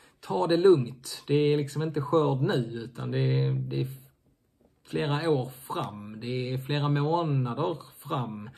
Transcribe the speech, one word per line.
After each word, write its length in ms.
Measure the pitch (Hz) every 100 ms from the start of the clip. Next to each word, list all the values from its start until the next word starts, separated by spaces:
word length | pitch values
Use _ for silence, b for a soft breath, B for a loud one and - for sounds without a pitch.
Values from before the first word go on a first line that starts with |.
| B _
Ta 280 | - 190 175
det 100 | 170
lugnt. 680 | 190 156 117 - - - -
Det 80 | 147
är 220 | 147 147
liksom 240 | 139 147
inte 200 | 156 151
skörd 400 | 139 165 147 131
nu, 140 | 170 156
utan 560 | 113 117 113 - 123
det 80 | 131
är, 340 | 131 131 135
det 280 | 65 131 135
är 60 | 131 - - _ _ _ _ _ _ _ -
flera 420 | 156 151 143 165
år 200 | 139 120
fram. 680 | - - - 135 104 104 110
Det 340 | 120 127 123
är 40 | 131
flera 320 | 135 147 143
månader 880 | 143 147 170 165 139 123 120 175 156 - -
fram, 520 | 139 151 113 107 104